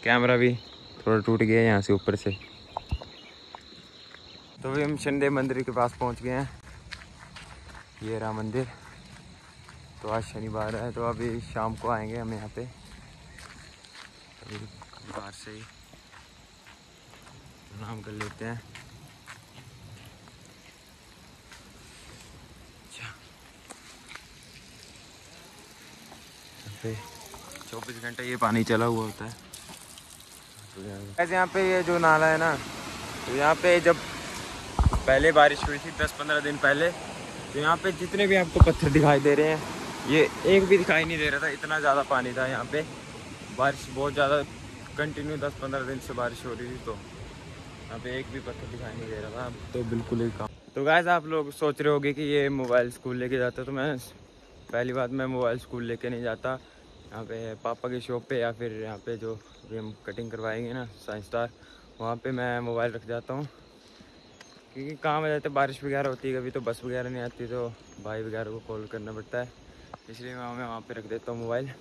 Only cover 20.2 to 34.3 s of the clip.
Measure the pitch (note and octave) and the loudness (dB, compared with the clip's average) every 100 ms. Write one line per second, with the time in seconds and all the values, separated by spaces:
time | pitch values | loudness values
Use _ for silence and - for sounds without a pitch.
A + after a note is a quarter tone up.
20.2 | - - - - - - - - - - | -20 -20 -20 -20 -20 -20 -20 -20 -20 -20
21.2 | - - - - - - - - - - | -20 -20 -20 -20 -20 -20 -20 -20 -20 -20
22.2 | - - - - - - - - - - | -20 -20 -20 -20 -20 -20 -20 -16 -16 -16
23.2 | - - - - - - - - - - | -20 -20 -20 -20 -20 -20 -20 -20 -20 -20
24.2 | - - - - - - - - - - | -20 -20 -20 -20 -20 -20 -20 -20 -20 -20
25.2 | - - - - - - - - - - | -20 -20 -20 -20 -20 -20 -20 -20 -20 -20
26.2 | - - - - G#2 G2+ A2+ A2 - - | -20 -20 -20 -18 -16 -10 -8 -8 -12 -16
27.2 | - - - - - A2+ A#2 A#2 A#2+ A#2 | -18 -18 -16 -16 -14 -12 -12 -10 -10 -8
28.2 | B2 B2 A2+ A2+ A2+ A2+ A#2 A2+ A2 G#2 | -6 2 4 4 4 4 4 2 -2 -6
29.2 | A2 A2+ - - - - - - - - | -10 -12 -16 -18 -16 -18 -18 -20 -20 -20
30.2 | - - - - - G2 G2 G2 G2+ G2+ | -20 -20 -20 -20 -20 -14 -12 -12 -10 -2
31.2 | E3+ F#3 F#3 F#3+ F#3+ F#3 E3+ F3 E3 D#3 | 0 2 2 4 4 4 4 6 8 8
32.2 | D#3+ D#3 E3 C#3+ - - - - - - | 8 6 4 2 -4 -10 -10 -10 -10 -10
33.2 | - B2+ D3 E3 F3+ F3 E3 D#3+ - - | -4 2 4 6 6 6 6 4 0 -10
34.2 | - | -10